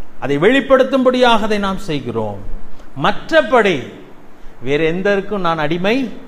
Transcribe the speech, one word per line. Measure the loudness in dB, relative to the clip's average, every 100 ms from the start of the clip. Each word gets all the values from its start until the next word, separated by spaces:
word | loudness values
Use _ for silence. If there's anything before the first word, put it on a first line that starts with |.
| -4 -4
அதை | -2 2
வெளிப்படுத்தும்படியாக | 4 4 4 4 4 4 2 4 4 4
அதை | 2 0
நாம் | -2 -4
செய்கிறோம். | -4 -4 -4 -4 -4 -4 -4 -2 -2 -2 -4 -2
மற்றபடி | -2 -2 0 0 4 2 2 0 -4 -14 -18 -18 -16 -12 -12 -8
வேற | -2 0 0
எந்தற்கும் | 0 0 0 -2 -2
நான் | -2 0
அடிமை | -2 0 0 0 -2 -8